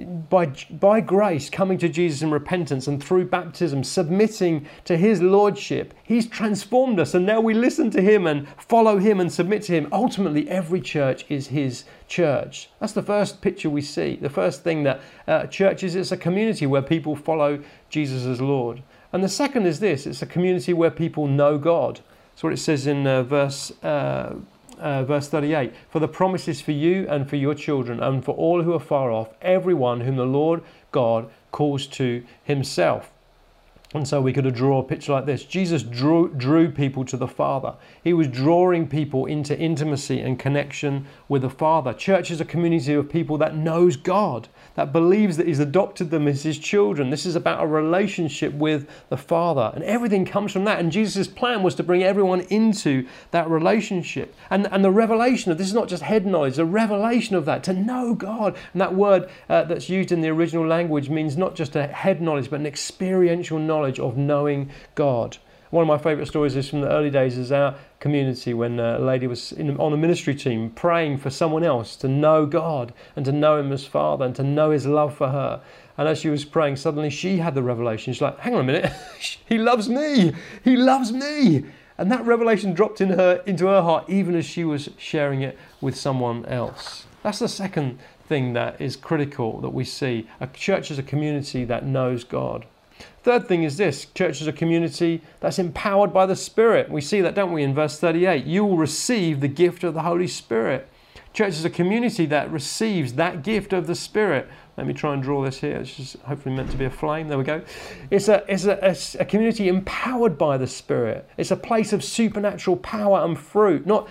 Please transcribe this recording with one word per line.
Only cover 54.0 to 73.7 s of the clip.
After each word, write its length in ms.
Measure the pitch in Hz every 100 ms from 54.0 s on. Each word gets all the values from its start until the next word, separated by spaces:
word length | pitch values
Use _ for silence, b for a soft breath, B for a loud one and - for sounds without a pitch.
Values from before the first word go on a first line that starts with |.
| 139 131 - B B
And, 180 | 196 202
and 140 | 196 196
the 60 |
revelation 600 | 202 220 226 247 240 185
of, 60 | 160
this 100 | 190
is 60 |
not 160 | 220 185
just 140 | 175
head 220 | 151 220 190
knowledge, 300 | 170 139 131
the 80 |
revelation 720 | 165 214 220 202 226 240 - 185
of 80 |
that, 180 | 147 127 190
to 80 |
know 420 | 185 220 254 240 220
God. 400 | 190 220 202 B B
And 80 | 180
that 160 | 175 185
word, 340 | 202 190 180 B -
uh, 160 | 170 156
that's 240 | 165 -
used 240 | 190 180
in 80 | 175
the 80 | 160
original 360 | 156 170 165 160
language 440 | 165 170 151 131
means 260 | 156 156 139
not 200 | 185 -
just 200 | 143 151
a 120 | 143
head 340 | - 196 160
knowledge, 280 | 165 151 123
but 120 | 147
an 40 | 147
experiential 920 | - - - 185 185 175 175 165 160
knowledge 220 | 156 156 139 135
of 160 | 135 123
knowing 540 | 143 143 147 139 139 B B
God. 440 | - 143 120 113 - b b b
One 100 | 165
of 60 | 160
my 100 | 147
favourite 300 | 160 147 143
stories 280 | 156 147 135
is 140 | 135
from 120 | 147
the 100 | 139
early 180 | 151 147
days 260 | 135 131 123
is 160 | 123
our 220 | 139 139 139 B -
community 540 | 147 147 135 123 123
when, 260 | 117 120 120
uh, 200 | 117 120
a 20 |
lady 240 | 131 131 127
was 280 | 120 -
in, 220 | - 151 139
on 120 | 156
a 60 | 151
ministry 380 | 165 170 151 135
team 340 | 135 113 113
praying 480 | - 175 170 156 139
for 140 | 135
someone 320 | - 165 160
else 320 | 165 123 107 -
to 120 | 131
know 380 | 139 151 156 147
God 480 | 165 165 143 117 B B -
and 100 | 135
to 60 |
know 280 | 147 151 151
him 120 | 139